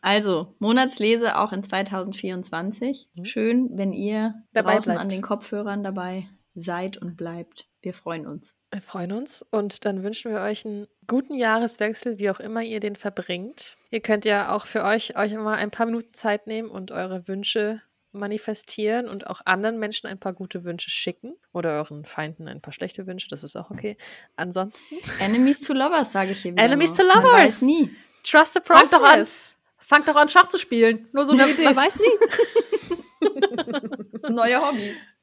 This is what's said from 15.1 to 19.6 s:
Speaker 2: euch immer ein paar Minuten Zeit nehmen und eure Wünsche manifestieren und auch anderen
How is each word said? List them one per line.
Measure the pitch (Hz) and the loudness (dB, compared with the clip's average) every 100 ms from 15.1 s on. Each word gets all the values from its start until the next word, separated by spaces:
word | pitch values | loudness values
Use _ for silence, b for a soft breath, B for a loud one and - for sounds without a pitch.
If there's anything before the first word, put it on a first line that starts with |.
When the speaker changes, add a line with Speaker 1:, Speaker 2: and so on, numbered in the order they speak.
| - | -4
Speaker 2:
euch | 208 | -4
immer | 214 214 214 | -2 -4 -2
ein | 208 | -4
paar | - 226 | -4 -4
Minuten | 233 233 | -4 -8
Zeit | - 226 208 214 | -6 -4 -4 -4
nehmen | 220 226 | -10 -10
und | 190 185 | -12 -10
eure | 156 185 185 175 | -8 -8 -8 -8
Wünsche | 190 202 226 208 220 _ _ _ | -8 -4 -2 -2 -4 _ _ _
manifestieren | 202 202 214 220 214 - - 214 233 240 | -12 -8 -6 -6 -10 -10 -4 -2 -2 -4
und | 202 - | -10 -12
auch | - - | -8 -2
anderen | 185 | 0